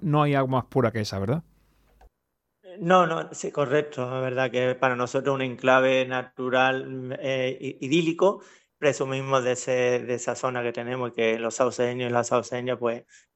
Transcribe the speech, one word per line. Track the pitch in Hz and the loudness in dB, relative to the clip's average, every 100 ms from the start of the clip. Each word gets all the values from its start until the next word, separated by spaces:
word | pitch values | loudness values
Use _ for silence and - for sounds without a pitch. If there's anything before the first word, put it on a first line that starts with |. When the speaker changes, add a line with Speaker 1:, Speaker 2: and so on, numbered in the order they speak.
Speaker 1:
no | 160 147 | 2 2
hay | 147 | 4
agua | 139 131 131 | 2 2 0
más | - | 0
pura | 135 117 | 2 2
que | 110 | 2
esa, | 104 98 | -4 -2
¿verdad? | 98 156 - _ _ _ _ _ - _ _ _ _ _ 190 180 | -2 -2 -4 _ _ _ _ _ -20 _ _ _ _ _ -18 -6
Speaker 2:
No, | 170 185 170 | 4 4 4
no, | 165 160 | 0 -6
sí, | - - | -8 -6
correcto. | - 135 147 - - 123 131 | -2 0 2 0 -4 -6 -4
Es | |
verdad | 131 127 127 | -2 -2 0
que | 123 127 | 0 0
para | 127 131 123 | 2 0 0
nosotros | 123 135 135 | -2 -2 0
un | 135 | 0
enclave | 131 120 131 131 131 131 127 | -2 -2 4 4 6 4 0
natural, | 127 123 - 127 127 131 131 135 131 127 135 | -4 -6 -8 -2 2 2 0 -6 -10 -10 -8
eh, | 143 131 127 - | -4 -2 -2 -4
i-, | 135 - 131 | -10 -8 0
idílico, | 165 160 165 185 - - - _ _ | 2 2 2 2 2 -6 -20 _ _
presumimos | 147 135 135 135 135 135 | 0 2 0 -4 0 0
de | 123 | 2
ese, | 123 - 127 123 123 | -2 0 0 2 0
de | 113 | -2
esa | 120 120 | -4 -4
zona | 120 131 123 | -4 -2 -2
que | 120 | -4
tenemos | 117 120 131 120 | -4 -4 -4 -4
y | |
que | 117 113 113 | 0 0 2
los | 117 - | -2 0
sauceños | 127 117 123 123 123 | 0 2 -2 -2 -2
y | |
las | 120 113 | 0 2
sauceñas, | 123 110 123 123 120 | 0 -2 -6 -4 -2
pues, | 117 117 - - _ | -2 -4 -8 -20 _